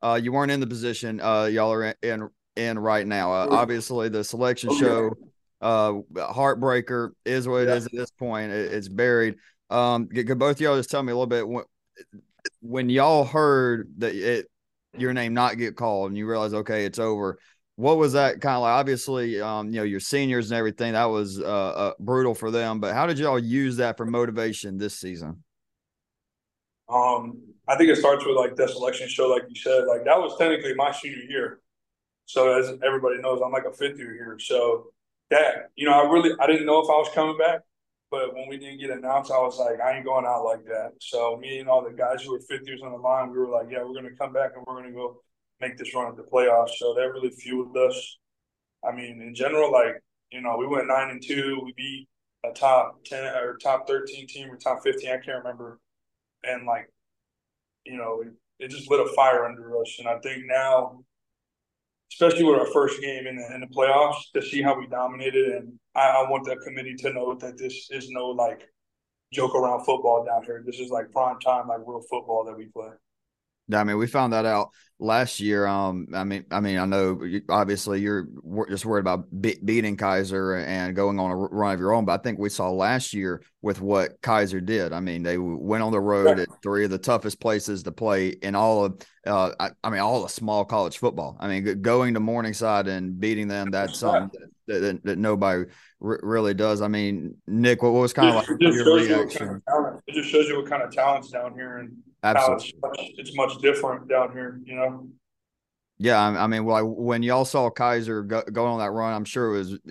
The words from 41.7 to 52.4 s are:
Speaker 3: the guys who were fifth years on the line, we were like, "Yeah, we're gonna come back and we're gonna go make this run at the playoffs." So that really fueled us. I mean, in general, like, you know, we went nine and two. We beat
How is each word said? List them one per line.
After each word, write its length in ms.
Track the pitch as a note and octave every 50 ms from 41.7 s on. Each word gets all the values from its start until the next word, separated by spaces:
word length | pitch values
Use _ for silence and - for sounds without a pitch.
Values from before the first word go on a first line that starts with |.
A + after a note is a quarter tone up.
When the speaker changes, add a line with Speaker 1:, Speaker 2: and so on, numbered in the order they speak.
| B2+ B2+ B2
Speaker 3:
the 100 | A#2 A#2+
guys 280 | A#2+ B2+ B2 C3 B2+ C3
who 100 | C#3 B2+
were 80 | B2+
fifth 260 | C3 - C#3+ C3 C3+
years 140 | C3+ C3 B2+ C3+
on 80 | C3 B2
the 40 |
line, 340 | A#2+ B2 B2+ C3 C3 B2+ B2
we 60 | B2
were 140 | B2+ B2+ B2
like, 160 | A#2+ A#2 A#2 A#2
"Yeah, 120 | B2+ B2+ B2
we're 80 | B2+ C3
gonna 240 | C3 B2+ B2 B2
come 160 | - C#3 C3 C3
back 200 | C3 C3+ B2+ -
and 80 | B2+ B2
we're 100 | B2+ B2+ B2+
gonna 140 | B2+ B2 A#2+
go 260 | B2 B2 A#2+ B2 - _ _ _ _ _ _ _ _
make 160 | B2+ B2+ B2+
this 180 | B2+ B2+ A#2 B2
run 120 | B2+ B2 A#2
at 80 | A2+
the 60 | A2+ A2+
playoffs." 480 | - C3 B2+ B2 B2 A#2 A#2 A#2 A#2 - -
So 160 | B2 A#2+ A#2
that 80 | B2 C3 B2+ -
really 160 | C3 B2+ B2
fueled 480 | A#2+ - - B2 B2+ B2+ B2 B2 B2+
us. 420 | B2+ B2+ B2+ B2+ B2+ - - - - _ _ _ _ _ _ _ _ _ _ _ _ -
I 100 | A#2+ B2
mean, 280 | B2 B2 A#2+ A#2+ A#2
in 140 | A2+ A#2+ A#2+
general, 360 | A#2+ C3 C#3+ D#3 D3+ D3+ C#3+
like, 320 | C3 B2+ A#2 A2+ - - - _ _ _ _ _
you 100 | - B2+
know, 160 | B2+ A#2+ A2+
we 100 | A#2 B2+
went 200 | C#3 C#3+ C3+ B2 B2+
nine 220 | C3 C3 C3+ C3
and 120 | B2+ B2 B2
two. 380 | - C#3+ C#3 C3+ C#3 C3+ C3+ B2+
We 120 | B2+ B2+
beat 320 | C3 C3+ C#3 C3+ C3+ C3+ - _ _ _ _ _ _